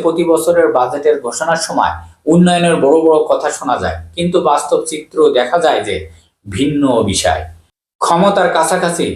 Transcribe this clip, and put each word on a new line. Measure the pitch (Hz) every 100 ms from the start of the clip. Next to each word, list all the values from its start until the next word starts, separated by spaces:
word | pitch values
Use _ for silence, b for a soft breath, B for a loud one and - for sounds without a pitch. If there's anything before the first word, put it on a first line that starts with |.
প্রতি | 165 160
বছরের | 170 160 170 170 160
বাজেটের | 131 127 147 151 139
ঘোষণার | 120 - 160 160
সময় | - 139 92 - B B -
উন্নয়নের | 170 180 175 170 160
বড় | 135 160
বড় | 160 156 147
কথা | 131 151
শোনা | - - 117
যায়, | 90 80 -
কিন্তু | - 175 175
বাস্তব | 151 143 - 170 -
চিত্র | 151 - 156 151
দেখা | 123 123 170
যায় | 156 117
যে | 104 92 87 b b _ -
ভিন্ন | 95 151 143 139 117
বিষয়। | 104 92 90 78 - - _ _ _ _
ক্ষমতার | - 170 196 202 175
কাছাকাছি | 165 160 180 175 - 92